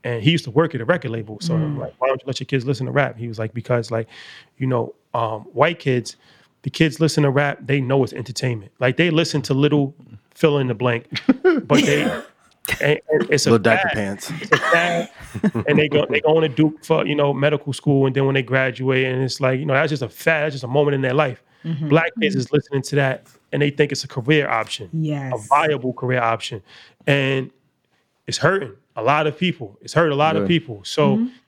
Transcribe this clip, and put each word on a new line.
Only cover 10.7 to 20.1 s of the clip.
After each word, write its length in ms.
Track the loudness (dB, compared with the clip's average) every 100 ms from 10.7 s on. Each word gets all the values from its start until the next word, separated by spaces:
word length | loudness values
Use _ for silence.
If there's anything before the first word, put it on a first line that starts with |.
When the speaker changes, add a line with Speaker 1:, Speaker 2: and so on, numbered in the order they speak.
| 0
Speaker 1:
blank, 300 | 0 0 -4 -2 0
Speaker 2:
<laughs> 160 | 2
Speaker 1:
but 380 | 2 2 2 2 4
they, 160 | 2 0 -4 -12 _ _ _ -8 -2
and, 180 | 0 0 0
and 200 | -2 2
it's 160 | 0 4
a 60 |
Speaker 3:
Little 100 | 4
Diaper 260 | 4 2 0
Speaker 1:
fad. 40 |
Speaker 3:
Pants. 380 | -2 -4 -6 -10 -12
Speaker 1:
It's 100 | -2
a 60 | 0
fad. 520 | 2 2 2 -2 -6 -12 -14 -4 -2 0 2
And 100 | 2
they 120 | 4
go, 160 | 2 0
they 120 | 0
go 160 | 2 2
on 60 |
to 60 | 2
Duke 360 | 2 2 0 -2
for, 200 | 0 0
you 100 | 0
know, 180 | 0
medical 400 | 2 0 0 -4
school, 320 | -4 2 2 2
and 100 | 2
then 100 | 0
when 100 | 0
they 80 |
graduate, 600 | 0 0 0 -2 -2 0 0
and 160 | -2
it's 180 | -4 0
like, 180 | 0 0
you 60 | 0
know, 80 |
that's 160 | 0 0
just 120 | -2
a 60 |
fad. 360 | -6